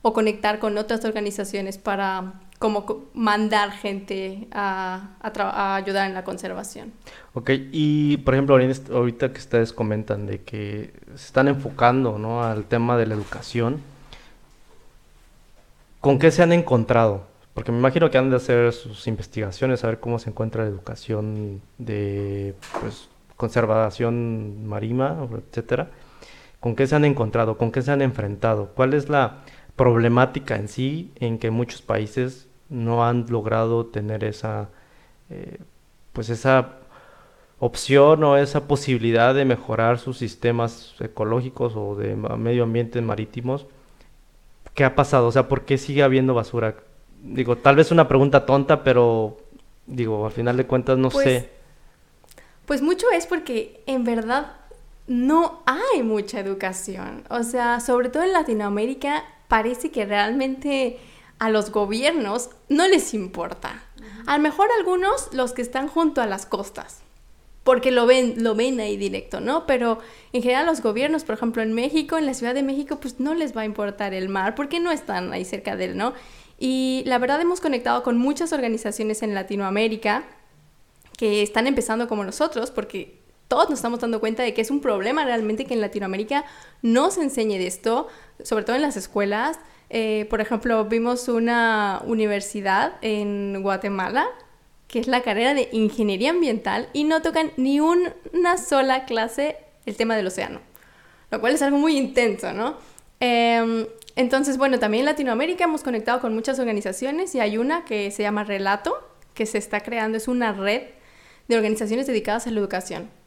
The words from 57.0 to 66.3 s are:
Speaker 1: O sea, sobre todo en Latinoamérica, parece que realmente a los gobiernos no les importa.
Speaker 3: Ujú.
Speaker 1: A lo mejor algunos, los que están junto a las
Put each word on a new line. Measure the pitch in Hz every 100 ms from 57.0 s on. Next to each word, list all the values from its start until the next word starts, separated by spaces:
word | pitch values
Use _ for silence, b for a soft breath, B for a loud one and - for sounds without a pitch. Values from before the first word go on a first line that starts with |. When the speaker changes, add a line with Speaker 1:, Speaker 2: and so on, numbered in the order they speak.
| - 110 -
Speaker 1:
O | 240
sea, | 233 247 240 240
sobre | 240 247 247
todo | 285
en | 370
Latinoamérica, | 359 311 220 208 202 233 269 285 302 - - _
parece | 220 220 247 311
que | 262 202
realmente | 202 208 269 262 262 285 269 254 247 B B B _
a | 226
los | 214 208
gobiernos | 214 202 220 277 339 208 233 240 - -
no | 285 381
les | 370 -
importa. | 214 185 175 170 175 - - - -
Speaker 3:
Ujú. | 214 202 233
Speaker 1:
A | 285
lo |
mejor | 302 302 415 466
algunos, | 359 359 381 523 -
los | 262 247
que | 247
están | 240 262 285
junto | 330 330 277
a |
las | 220